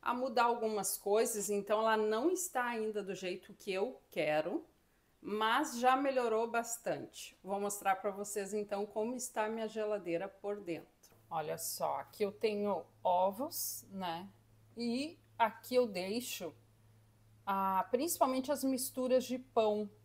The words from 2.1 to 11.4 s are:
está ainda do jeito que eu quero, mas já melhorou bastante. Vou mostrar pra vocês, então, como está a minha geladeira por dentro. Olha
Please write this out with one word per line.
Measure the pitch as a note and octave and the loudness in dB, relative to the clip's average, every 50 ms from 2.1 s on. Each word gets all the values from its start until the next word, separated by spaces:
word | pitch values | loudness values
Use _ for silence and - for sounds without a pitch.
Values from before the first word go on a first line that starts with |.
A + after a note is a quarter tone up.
| A3 A3+ B3+ E4+ | 2 2 2 2
está | F#4 F4 - - - C4 B3 | 0 0 -2 -2 -2 -2 0
ainda | A#3+ A#3+ A3+ A3 G#3+ G#3+ G#3 G3 | 0 0 -2 -2 -2 -2 -4 -4
do | F#3 G3 | -4 -6
jeito | - F#3+ F#3 F#3 F#3+ - - G3+ | -6 -4 -6 -6 -6 -8 -16 -20
que | - - G#3 F#3 | -12 -6 -4 -2
eu | F#3 G3+ B3 C4 - - _ | 0 0 -2 -4 -6 -16 _
quero, | - F#3 D#3 D3 D3+ D#3 D#3 E3+ G#3+ E4+ E4+ - _ _ _ _ _ _ _ _ _ _ | -4 -2 0 2 2 2 2 0 -2 -4 -6 -8 _ _ _ _ _ _ _ _ _ _
mas | - - G3+ G#3+ A3 A3 A3+ C4 D#4 C#4+ A#3+ A#3 | -8 -6 -2 0 2 2 2 2 2 0 -2 2
já | A#3+ B3+ C4 | 4 4 4
melhorou | C#4+ C#4+ C#4 C4 B3+ A#3+ A#3 A3 A3 A#3 | 4 4 2 2 2 2 2 2 2 0
bastante. | A#3 A3 A#3 A#3 A#3 - - - G3+ D#3 C#3 - - - - - - - _ - | 0 0 -2 -2 -2 -6 -6 -4 -4 -4 -4 -6 -10 -12 -14 -16 -16 -16 _ -8
Vou | F#3 G3 G3+ | -4 -4 -2
mostrar | G3+ G3+ G3+ - - G3 F#3+ | -2 -2 -2 0 2 2 2
pra | F#3 - G#3 | 2 0 -4
vocês, | F#3+ G3 G#3 G3+ - G#3+ G3 F#3+ G#3 | -4 -4 -6 -6 -6 -6 -4 -4 -4
então, | G#3+ G#3 G#3 G#3 G3 G3+ | -4 -4 -4 -4 -4 -4
como | G#3 - A3 G#3+ A#3 B3+ | -4 -4 -4 -2 -2 -4
está | B3 A#3+ - - A3+ G#3+ | -4 -6 -6 -2 -2 -2
a | G#3+ | -2
minha | A3+ A3+ A3 | -2 -4 -4
geladeira | G#3+ A3 A3 G#3+ G#3+ G#3+ G3+ F3 F3 E3 E3+ F#3+ G3 | -6 -4 -4 -2 -2 -2 -2 -2 -2 -2 -2 -2 -4
por | - - - G3+ G#3 G#3 | -8 -8 -6 -6 -4 -4
dentro. | G3 F3 E3 D3+ - - _ _ _ - - - _ - | -4 -6 -6 -6 -8 -14 _ _ _ -20 -20 -20 _ -6
Olha | E3+ D#3+ | -4 -4